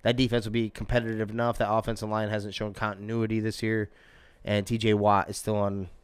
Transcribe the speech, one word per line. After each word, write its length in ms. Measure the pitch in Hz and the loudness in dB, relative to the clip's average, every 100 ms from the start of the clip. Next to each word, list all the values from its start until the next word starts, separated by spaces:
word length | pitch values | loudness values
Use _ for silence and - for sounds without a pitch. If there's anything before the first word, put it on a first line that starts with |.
That 140 | - 123 | 2 2
defense 300 | 127 120 110 | 2 2 0
will 60 | |
be 200 | 113 110 | -2 -2
competitive 580 | - 110 120 113 110 107 | -4 0 0 0 -2 -2
enough. 300 | 113 120 113 | 0 -2 0
That 120 | 104 | 2
offensive 380 | 110 110 104 107 | 2 0 -4 -2
line 200 | 107 107 | -2 0
hasn't 260 | 107 104 95 | -2 -4 -6
shown 180 | 107 | -6
continuity 680 | 98 110 98 104 117 113 113 | -4 -6 -4 -4 -2 0 0
this 220 | 110 107 | -2 -2
year. 300 | 110 110 104 - - - - _ | 0 0 -2 -8 -20 -20 -20 _
And 220 | - 104 98 | -2 0 0
T 140 | 117 | 0
J 160 | 110 107 | 4 4
Watt 340 | 104 101 - | 6 4 2
is 80 | 104 | -4
still 200 | - 107 | -2 0
on 320 | 101 98 92 - | 0 -2 -8 -12